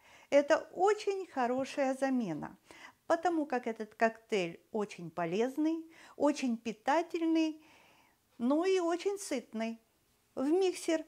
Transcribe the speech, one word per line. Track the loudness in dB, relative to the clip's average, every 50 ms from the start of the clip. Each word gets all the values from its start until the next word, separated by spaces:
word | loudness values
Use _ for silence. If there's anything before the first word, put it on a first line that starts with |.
| _ -20 -20 -20 -4 2
это | 4 4 4 4 2 0 0 -4 -2
очень | 2 4 4 4 2 0 -4 -4 -4 -4 -6
хорошая | -4 -2 -2 0 0 -2 -4 -4 -2 -2 -2 -2 0
замена, | -2 -2 0 0 0 0 -2 -4 -6 -8 -10 -14 -16 _ -20 -20 -20 -20 -20 -20 _ _ 0
потому | 0 0 2 0 0 0 -2
как | -2 -2 -4 -2 -4
этот | -6 -6 -8 -10 -4
коктейль | 0 0 0 0 -2 -8 -2 -2 0 -2 -2 -6 -10 _ _
очень | -4 -4 -4 -4 -6 -12 -12 -10
полезный, | -6 -4 -4 -2 0 0 0 0 0 0 0 0 0 -2 -6 -10 -18 -20 -20 -14 -4
очень | 0 2 2 2 2 0 -2 -2 -2
питательный, | -4 -8 -8 -6 -2 0 2 2 0 -2 -4 -2 0 2 2 4 2 0 -2 -6 -12 -20 -20 -20 -20 _ _ _ _ _ _ _ _ _ _ -2
ну | 0 2 2 4 4
и | 4 2 2
очень | 2 2 0 0 0 -2 -4 -4
сытный. | -4 -4 -6 -6 -6 -6 -6 -6 -4 -6 -6 -10 _ _ _ _ _ _ _ _ _ _ -6
В | -4 0 2
миксер | 2 4 4 2 0 -2 -2 0 0 0 -2